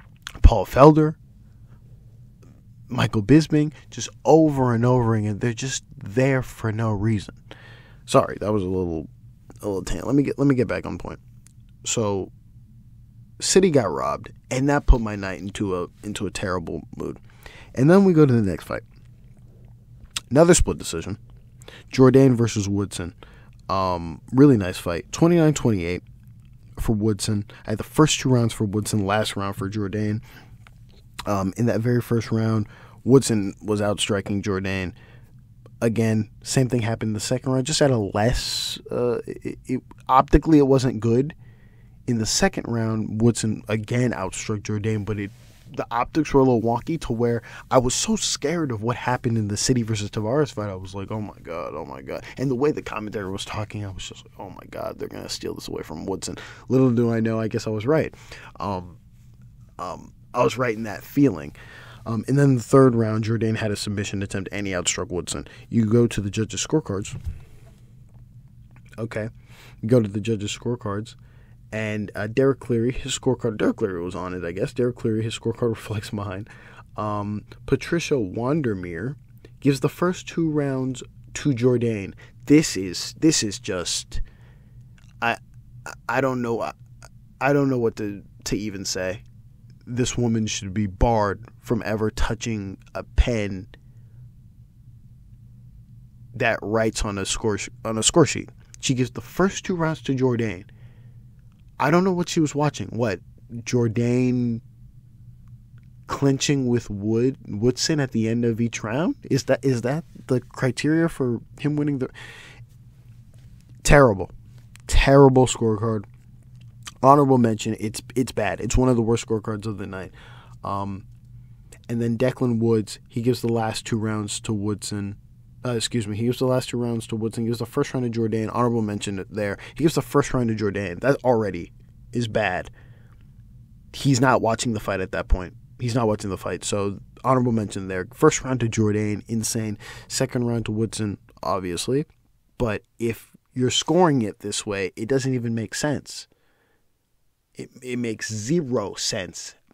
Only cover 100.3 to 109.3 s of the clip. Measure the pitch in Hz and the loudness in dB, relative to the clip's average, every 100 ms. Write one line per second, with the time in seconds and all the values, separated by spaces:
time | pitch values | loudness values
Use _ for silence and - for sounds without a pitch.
100.3 | 113 113 90 - - - - - - - | 0 -4 -6 -14 -20 -20 -20 -20 -20 -20
101.3 | - - - - - 127 175 190 175 175 | -20 -20 -20 -14 -2 2 4 2 0 -2
102.3 | 170 147 143 147 - 98 107 117 90 - | 0 0 0 -2 -2 -6 -4 -2 -4 -8
103.3 | - - 117 110 123 117 120 120 123 127 | -20 -16 -14 -2 0 0 0 0 2 2
104.3 | 123 120 117 - - - - - - - | 0 0 -4 -8 -20 -20 -20 -20 -20 -20
105.3 | - - - - - - - - - 139 | -20 -20 -20 -20 -20 -20 -18 -10 0 0
106.3 | 135 - 139 127 120 - 101 104 113 127 | 2 0 0 0 0 -2 -6 -2 0 0
107.3 | - - 101 120 - - 151 135 113 110 | -2 -8 -2 0 0 0 0 0 0 0
108.3 | 117 120 110 117 - 110 123 185 285 - | 0 0 0 -2 -4 -4 -2 -2 -2 -2